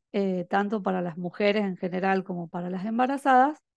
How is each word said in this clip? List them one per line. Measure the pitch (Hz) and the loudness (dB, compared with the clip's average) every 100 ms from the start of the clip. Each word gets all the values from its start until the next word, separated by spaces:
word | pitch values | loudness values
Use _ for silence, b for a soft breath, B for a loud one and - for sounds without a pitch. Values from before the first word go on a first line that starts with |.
| _ | _
eh, | 208 196 180 175 | -2 0 -2 0
tanto | 196 202 214 | 0 0 -2
para | 190 185 | -2 -2
las | 175 160 | -2 -6
mujeres | 175 - 208 208 | -8 0 0 2
en | 202 180 | 0 -2
general | 180 180 190 190 185 | -4 -2 0 0 -2
como | 175 170 | -6 -8
para | 175 180 | -8 -6
las | 185 214 | -6 -4
embarazadas, | 226 254 277 277 254 269 311 _ | 0 0 0 4 6 6 2 _